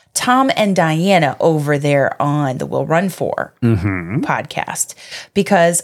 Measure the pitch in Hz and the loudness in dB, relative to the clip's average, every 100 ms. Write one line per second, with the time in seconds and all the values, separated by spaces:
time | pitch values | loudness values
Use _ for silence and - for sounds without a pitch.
0 | _ - 247 254 269 - 208 180 160 160 | _ -4 0 2 2 2 0 2 2 2
1 | 190 185 139 - 165 156 147 147 143 143 | 2 2 2 2 2 2 0 0 2 2
2 | 120 - 147 147 139 131 143 135 139 165 | 2 0 -2 0 -2 -4 -4 -4 0 0
3 | 190 - 120 - - - 120 98 101 92 | 0 -4 -4 -4 -8 -2 0 2 0 -4
4 | 85 117 - 123 147 - - - - - | -4 -4 -2 -4 -6 -8 -8 -6 -8 -12
5 | - - - 202 190 190 170 170 | -18 -18 -6 -2 2 4 4 2